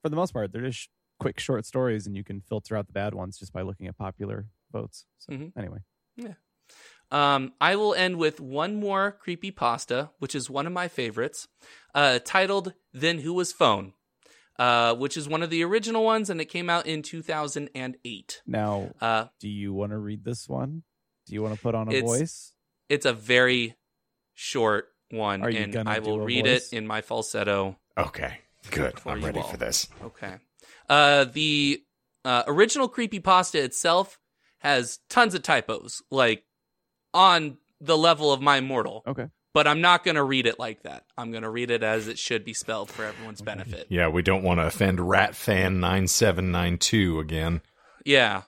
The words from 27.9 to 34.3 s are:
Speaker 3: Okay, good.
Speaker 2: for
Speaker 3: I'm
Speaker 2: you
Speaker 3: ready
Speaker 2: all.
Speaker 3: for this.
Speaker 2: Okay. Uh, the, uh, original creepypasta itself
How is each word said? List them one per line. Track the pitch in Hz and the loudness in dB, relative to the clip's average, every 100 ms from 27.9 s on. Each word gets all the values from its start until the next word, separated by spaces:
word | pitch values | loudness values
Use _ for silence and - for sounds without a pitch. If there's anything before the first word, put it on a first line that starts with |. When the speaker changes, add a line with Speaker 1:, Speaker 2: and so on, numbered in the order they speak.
| - | -4
Speaker 3:
Okay, | 85 - 65 - _ _ - | -4 -4 -10 -10 _ _ -8
good. | - 67 - | -4 -4 -4
Speaker 2:
for | - | -10
Speaker 3:
I'm | 76 | -6
Speaker 2:
you | 80 | -6
Speaker 3:
ready | - | -6
Speaker 2:
all. | 76 | -8
Speaker 3:
for | - | -8
this. | - - - - | -4 -4 -6 -12
Speaker 2:
Okay. | - _ 101 95 _ _ - - _ | -20 _ -16 -16 _ _ -20 -20 _
Uh, | 147 147 143 131 | 6 8 6 4
the, | 135 156 147 143 143 _ _ _ _ 131 | 0 0 2 2 0 _ _ _ _ 0
uh, | 120 120 | 0 2
original | 147 226 294 254 | 4 4 4 -2
creepypasta | - 226 202 185 185 180 160 | -2 -4 -2 4 4 4 0
itself | 131 - 170 175 190 - _ | -2 -2 2 2 0 -8 _